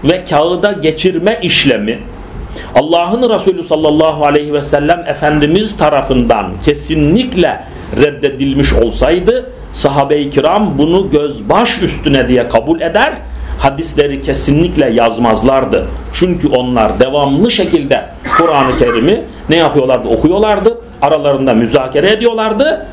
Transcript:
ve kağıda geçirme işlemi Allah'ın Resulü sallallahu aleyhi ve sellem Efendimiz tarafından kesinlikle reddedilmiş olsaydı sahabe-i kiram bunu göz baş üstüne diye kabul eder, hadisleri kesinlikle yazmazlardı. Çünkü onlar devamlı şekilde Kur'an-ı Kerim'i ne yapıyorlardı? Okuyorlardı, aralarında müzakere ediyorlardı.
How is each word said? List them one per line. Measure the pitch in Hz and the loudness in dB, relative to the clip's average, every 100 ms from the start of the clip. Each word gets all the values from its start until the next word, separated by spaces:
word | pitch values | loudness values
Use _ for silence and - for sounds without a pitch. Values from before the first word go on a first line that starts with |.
ve | 139 180 | 0 0
kağıda | - 151 165 175 208 | 0 0 2 0 -2
geçirme | 202 156 - 185 180 185 226 | 0 -2 0 0 0 0 0
işlemi | 180 175 139 - 104 120 - - - - - - - | 0 2 2 0 -2 -6 -10 -16 -14 -14 -14 -14 0
Allah'ın | 123 151 170 175 233 247 | 0 2 0 2 0 0
Resulü | 208 - 175 | 2 0 -2
sallallahu | 170 156 156 151 156 151 147 | -2 0 2 4 2 2 2
aleyhi | 147 147 | 2 0
ve | 147 | -4
sellem | 143 143 147 175 165 | 0 0 2 0 -2
Efendimiz | 143 151 151 147 180 214 - | -2 0 2 2 2 0 0
tarafından | 151 143 135 127 117 110 95 92 | 2 2 0 0 2 0 -2 -2
kesinlikle | - 147 - 160 147 196 254 180 160 104 - - - - | -2 -2 -2 0 2 2 0 0 0 -2 -10 -16 -8 0
reddedilmiş | 147 143 139 127 139 135 131 | 0 0 -4 -2 -2 0 2
olsaydı | 120 113 - 131 180 180 247 247 - - | 2 0 0 0 2 2 0 -6 -16 -14
sahabe-i | - 147 143 139 147 143 | -4 0 0 2 0 0
kiram | 139 147 196 202 139 | 0 2 2 0 0
bunu | 151 185 156 | 2 2 2
göz | 147 147 - - | 0 -2 -6 0
baş | 185 240 - | 2 2 -2
üstüne | - - - 139 123 | -4 -2 0 0 2
diye | 123 120 | 0 2
kabul | 113 147 165 | 0 0 -2
eder, | 165 202 285 - - - - - | 0 0 0 -4 -12 -12 -10 -2
hadisleri | 139 139 165 - 143 139 | -2 -2 -4 -2 -2 -2
kesinlikle | 151 135 - 147 175 151 131 | -4 -2 0 2 2 0 0
yazmazlardı. | 113 117 113 120 107 123 135 127 - - - - | 2 2 2 2 2 2 2 0 -2 -2 -10 -10
Çünkü | - 180 175 143 | -2 -2 0 0
onlar | 123 127 123 107 98 | 0 0 0 0 2
devamlı | 131 143 139 143 226 | 0 2 0 2 2
şekilde | - 180 165 139 135 - - - - | 0 0 0 0 -2 -2 -12 -2 0
Kur'an-ı | 170 147 131 127 | 2 2 0 2
Kerim'i | 123 117 139 220 - - - | 2 2 2 0 -4 -12 0
ne | 165 | 2
yapıyorlardı? | 151 139 127 127 117 | 2 2 2 0 0
Okuyorlardı, | 113 156 190 214 202 196 233 - - | 0 2 2 2 2 0 -2 -12 -2
aralarında | 143 156 143 139 135 | 0 2 0 0 2
müzakere | 113 117 135 131 143 185 | 2 2 0 0 0 0
ediyorlardı. | 214 233 220 220 214 294 320 - | 2 0 0 -2 -2 -2 -4 -8